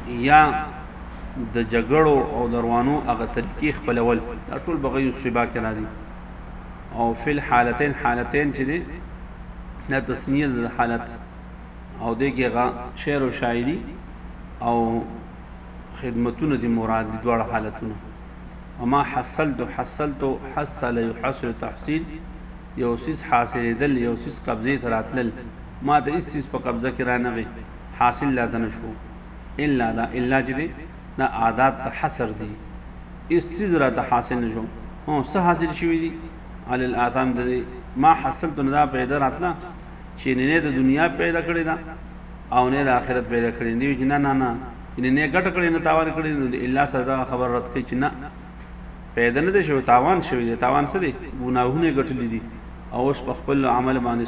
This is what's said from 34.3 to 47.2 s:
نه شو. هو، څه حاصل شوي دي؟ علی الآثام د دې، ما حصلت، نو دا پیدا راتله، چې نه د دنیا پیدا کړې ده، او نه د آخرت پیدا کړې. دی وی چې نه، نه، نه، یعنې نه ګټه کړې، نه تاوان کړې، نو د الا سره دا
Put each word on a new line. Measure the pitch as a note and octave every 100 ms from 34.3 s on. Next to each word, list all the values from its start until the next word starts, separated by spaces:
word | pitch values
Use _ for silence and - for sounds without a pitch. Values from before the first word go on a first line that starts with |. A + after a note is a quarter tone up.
| B2
نه | A#2
شو. | A2 A2 - - - -
هو، | D3
څه | C3 G3
حاصل | F3 E3 E3 D3+
شوي | E3+ E3
دي؟ | E3 D#3+ - - - - -
علی | B2+
الآثام | B2+ A2+ A#2+ C3 C3
د | A#2+ B2
دې، | B2+ A#2+ - - B2+
ما | D3+ D#3+
حصلت، | - E3 E3 D3
نو | C3+
دا | D3 C#3+
پیدا | C3 B2+ C#3+
راتله، | C3+ C3+ F3+ E3+ - - - - - -
چې | C3+ B2+
نه | C3+ E3
د | D3+ C3
دنیا | C3 C#3 E3+ -
پیدا | E3+ E3
کړې | E3 E3+ E3
ده، | D#3+ - D#3+ - - - - -
او | B2 B2
نه | C3+
د | C#3
آخرت | B2 B2+ B2 A2+
پیدا | A#2 A#2
کړې. | A#2 A#2 A#2
دی | C#3
وی | B2+
چې | C3
نه، | C#3+
نه، | C#3
نه، | C3+ B2+ C3 - - - -
یعنې | B2+ C3
نه | D#3
ګټه | F3 F#3
کړې، | F3+ E3+
نه | E3
تاوان | E3 D#3 D#3+ D#3+
کړې، | D#3 D3
نو | B2+
د | B2
الا | B2 C3+ C#3+
سره | C3+
دا | B2+ C3